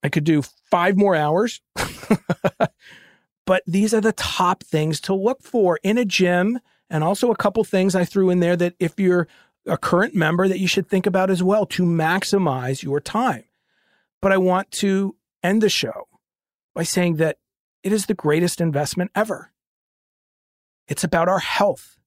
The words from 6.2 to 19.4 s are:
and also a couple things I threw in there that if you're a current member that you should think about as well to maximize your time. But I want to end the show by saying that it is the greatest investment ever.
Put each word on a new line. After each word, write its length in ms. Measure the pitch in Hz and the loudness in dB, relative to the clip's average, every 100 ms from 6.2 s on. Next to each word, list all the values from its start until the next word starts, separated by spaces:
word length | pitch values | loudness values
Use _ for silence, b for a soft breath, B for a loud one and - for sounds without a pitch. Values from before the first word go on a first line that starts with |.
| 180 175 190 240 _ _ _ | 2 2 0 -2 _ _ _
and 140 | 160 | -2
also 300 | 156 202 240 | -2 0 0
a 40 | 220 | 2
couple 280 | 202 208 | 0 0
things 320 | 214 190 190 185 | 0 2 2 0
I 80 | |
threw 260 | 175 196 185 | 0 2 2
in 80 | 180 | 2
there 160 | 170 175 | 2 2
that 180 | 175 - | -2 -2
if 200 | 165 - | -6 0
you're 280 | 190 180 165 b b b - | 2 2 0 b b b -6
a 100 | 165 | -4
current 380 | - 175 208 | 0 2 2
member 340 | 202 156 170 190 | 0 0 2 0
that 120 | 185 | 0
you 60 | 185 | -2
should 220 | - 185 | -2 -2
think 180 | 190 196 | -2 0
about 240 | 185 190 | 0 0
as 120 | 185 | 0
well 240 | 185 208 202 | 2 0 0
to 160 | - | 0
maximize 1000 | 180 170 160 185 - 196 180 131 123 135 | 0 0 0 -2 0 0 0 -2 -4 -6
your 180 | - 143 | -4 -6
time. 440 | - 220 247 120 - _ _ _ _ _ _ _ | -4 -2 -2 -4 -8 _ _ _ _ _ _ _
But 120 | 196 | 0
I 60 | 190 | 2
want 320 | 185 185 196 | 2 0 -2
to 440 | - 202 190 196 - _ _ | -4 0 0 -2 -6 _ _
end 200 | 175 208 | 0 2
the 60 | 214 | 2
show 400 | - 117 - - _ _ _ _ _ _ | 0 -4 -8 -16 _ _ _ _ _ _
by 80 | - | -6
saying 340 | 165 - 175 160 | -4 0 0 0
that 220 | 160 - _ _ _ _ | -2 -2 _ _ _ _
it 100 | 196 | -2
is 140 | 214 190 | -2 0
the 80 | |
greatest 460 | 202 151 151 175 - | -2 0 2 0 0
investment 500 | 165 143 147 - 180 | -2 -2 -4 -4 -4
ever. 380 | - 220 - | -2 -4 -4